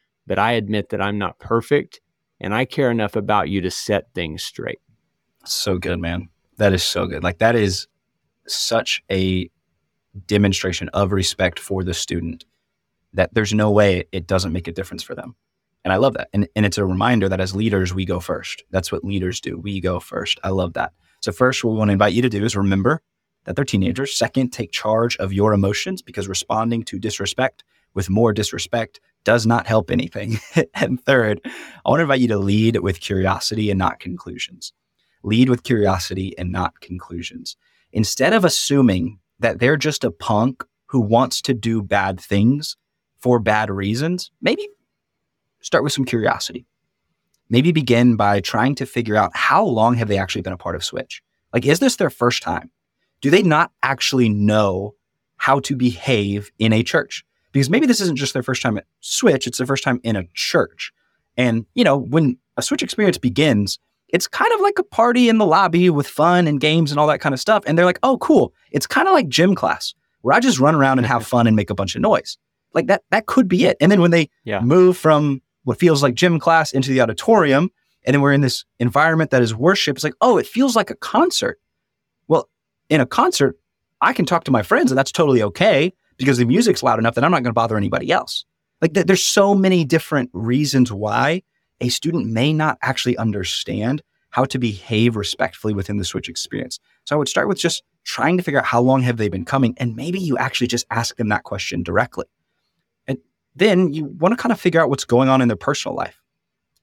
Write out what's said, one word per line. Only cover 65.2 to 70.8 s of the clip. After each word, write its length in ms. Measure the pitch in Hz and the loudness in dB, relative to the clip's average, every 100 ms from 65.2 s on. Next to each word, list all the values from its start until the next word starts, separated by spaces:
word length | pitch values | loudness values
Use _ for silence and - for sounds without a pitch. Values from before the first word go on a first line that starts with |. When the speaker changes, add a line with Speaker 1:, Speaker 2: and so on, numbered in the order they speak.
| 240 | 4
Speaker 2:
in 100 | 220 | 4
the 80 | 196 | 4
lobby 440 | 170 185 170 180 | 4 4 4 4
with 160 | 147 - | 2 -2
fun 400 | - 165 180 165 | 2 4 4 2
and 140 | 143 | 2
games 300 | 156 160 151 | 2 2 2
and 100 | 147 | 2
all 80 | 151 | 2
that 120 | 147 | 2
kind 120 | 147 | -2
of 80 | 127 | -2
stuff. 240 | - 214 - | 0 0 2
And 100 | 160 | 2
they're 80 | |
like, 140 | 180 180 | 2 2
"Oh, 140 | 262 262 | 0 0
cool. 340 | - 269 120 - _ | 4 4 4 -2 _
It's 160 | 143 - | -6 -2
kinda 240 | - 381 | 0 2
like 180 | 339 160 | 2 2
gym 280 | 139 185 190 | 2 2 2
class 380 | 85 - - - _ _ | 0 -4 -8 -14 _ _
where 140 | 117 | 2
I 40 | 190 | 2
just 220 | 254 139 | 4 4
run 160 | 139 | 4
around 220 | 160 | 4